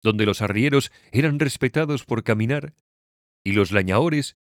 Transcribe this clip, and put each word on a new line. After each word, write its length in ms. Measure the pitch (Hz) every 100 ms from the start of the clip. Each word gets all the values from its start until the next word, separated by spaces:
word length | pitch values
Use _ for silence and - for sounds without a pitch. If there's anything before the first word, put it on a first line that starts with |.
donde 240 | 107 107 104
los 160 | 98
arrieros 500 | 104 101 139 139 - _ _
eran 280 | 113 151 147
respetados 640 | 147 - 135 156 156 143 -
por 180 | 117
caminar 500 | 113 107 110 147 147 _ _ _ _ _ _ _
y 100 | 98
los 180 | 101 95
lañaores 680 | 101 92 98 165 156 135 _